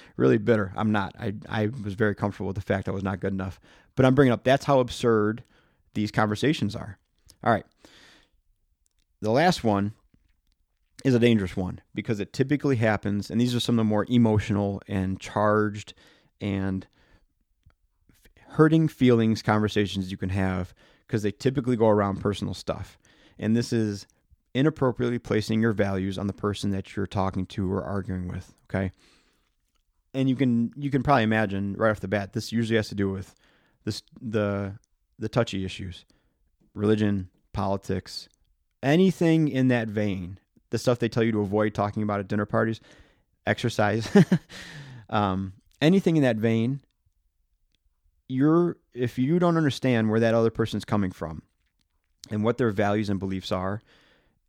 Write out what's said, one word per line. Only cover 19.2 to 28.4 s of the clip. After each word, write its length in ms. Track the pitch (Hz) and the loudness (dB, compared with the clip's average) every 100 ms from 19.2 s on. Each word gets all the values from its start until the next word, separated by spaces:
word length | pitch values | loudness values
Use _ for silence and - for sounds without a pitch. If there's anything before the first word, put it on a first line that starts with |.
| 110 107 | 4 2
conversations 680 | - 107 107 107 98 98 92 | 2 2 2 0 -2 -2 -6
you 60 | 98 | -6
can 140 | 92 | -4
have 440 | 98 95 92 90 - _ _ - | -2 -2 -2 -6 -12 _ _ -6
'cause 160 | 113 | -4
they 80 | 104 | -4
typically 460 | - 131 131 120 120 | -2 -2 0 -2 2
go 120 | 110 | 4
around 320 | 104 101 98 | 4 2 -2
personal 340 | 104 101 95 | -4 -4 -6
stuff. 440 | 95 - 80 98 - _ _ _ - | -8 -8 -8 -8 -18 _ _ _ -6
And 180 | 104 117 | 0 0
this 160 | 117 | 0
is 360 | 117 110 101 - _ _ _ _ | -2 -2 -4 -12 _ _ _ _
inappropriately 640 | 123 151 151 131 117 120 120 | 0 0 2 -2 0 -4 -4
placing 420 | - 110 - 110 | -2 -2 0 0
your 120 | 113 | 0
values 440 | 104 98 95 95 92 | 2 0 0 -4 -4
on 100 | 98 | -6
the 60 | |
person 380 | - 104 101 104 | -4 -4 -4 -4
that 240 | 98 - | -4 -6
you're 120 | - 95 | -8 -4
talking 380 | 107 95 95 | -2 -2 -4
to 260 | 90 - 92 | -6 -4 -4
or 120 | 98 | -2
arguing 460 | - 98 95 92 90 | -4 -6 -6 -6 -6
with, 260 | 92 | -10